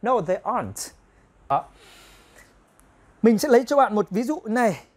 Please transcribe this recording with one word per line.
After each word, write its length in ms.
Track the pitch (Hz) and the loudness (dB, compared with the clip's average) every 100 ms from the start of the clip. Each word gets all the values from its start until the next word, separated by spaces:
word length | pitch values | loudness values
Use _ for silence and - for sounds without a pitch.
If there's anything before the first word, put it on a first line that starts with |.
No, 180 | 214 254 | 0 0
they 220 | 170 180 | 0 -4
aren't. 480 | - 233 123 98 - - _ _ _ _ _ | -4 -6 -6 -10 -14 -16 _ _ _ _ _
Đó. 160 | 139 - - - - - - _ - - _ _ _ _ _ _ _ | -4 -4 -18 -20 -20 -20 -20 _ -20 -20 _ _ _ _ _ _ _
Mình 160 | 220 220 | 2 2
sẽ 100 | 302 | 4
lấy 160 | 240 | 2
cho 120 | 254 285 | 2 2
bạn 180 | 254 | 2
một 120 | 208 208 | 2 -2
ví 120 | 202 | -4
dụ 180 | 240 302 | -4 -6
này. 400 | 226 220 233 165 - | -4 -2 0 -2 -10